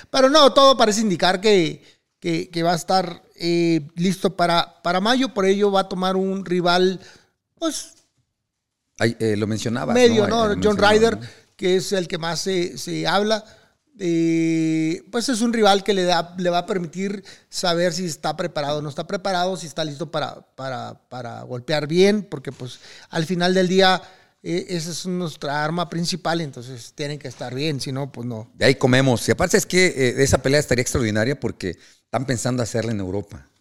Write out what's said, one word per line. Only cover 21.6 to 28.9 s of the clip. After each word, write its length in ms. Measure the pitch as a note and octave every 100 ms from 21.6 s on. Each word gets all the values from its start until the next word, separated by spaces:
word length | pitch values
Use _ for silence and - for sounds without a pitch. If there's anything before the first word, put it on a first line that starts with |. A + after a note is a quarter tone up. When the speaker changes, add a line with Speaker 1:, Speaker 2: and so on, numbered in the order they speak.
| B2 D3+ D3
Speaker 1:
bien, 380 | F3 G3 G#3
porque, 280 | E3+ C#3+ C#3
pues, 280 | C#3+ B2+ - - - -
al 160 | E3 D#3+
final 280 | F3 F3+
del 140 | F#3+ F#3
día, 340 | F#3+ F#3 F#3 - - _ _
eh, 240 | F3 E3+ -
esa 220 | F3 D#3+
es 140 | D#3 F#3
nuestra 580 | F3+ E3+ - D3 D3
arma 260 | D3+ E3+ E3+
principal, 520 | E3 E3+ F#3 D#3+ E3+
entonces 520 | D3+ B2+ A#2+ B2 - -
tienen 240 | D3 D3
que 80 | C3+
estar 260 | - B2
bien, 260 | B2+ D#3 C3+
si 100 | C#3+
no, 200 | C3 C#3
pues 140 | A#2+ A#2+
no. 240 | A2+ A2+ -
Speaker 2:
De 100 | B2
ahí 100 | C3+
comemos. 520 | B2+